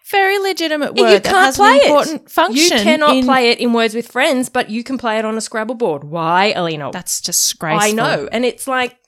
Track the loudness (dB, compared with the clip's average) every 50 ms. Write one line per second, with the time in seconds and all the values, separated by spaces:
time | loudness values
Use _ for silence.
0 | _ -4 0 0 2 2 0 -2 -2 -4 -4 -4 -4 -4 -4 -4 -4 -2 0 2
1 | 4 4 4 4 4 2 2 4 4 4 2 4 4 6 6 6 6 4 4 2
2 | 2 0 -4 -8 -10 -4 0 0 0 2 2 2 2 2 2 2 2 2 2 4
3 | 4 4 4 4 2 2 2 2 2 2 0 0 0 0 0 0 0 0 -2 -4
4 | -8 -6 -4 -2 0 0 0 -2 -2 -2 -4 -4 -4 -4 -6 -8 -8 -8 -8 -6
5 | -4 -4 -4 -2 -4 -4 -4 -6 -8 -8 -6 -6 -6 -6 -6 -4 -4 -4 -4 -4
6 | -8 -8 -8 -6 -2 0 2 2 2 2 0 -2 -4 -4 -4 -6 -8 -10 -10 -10
7 | -10 -8 -8 -8 -6 -6 -4 -2 -2 -2 -4 -4 -4 -2 0 0 0 0 0 0
8 | -2 -2 -2 -4 -4 -6 -4 -4 -2 -4 -4 -6 -6 -6 -4 -4 -4 -4 -8 _
9 | _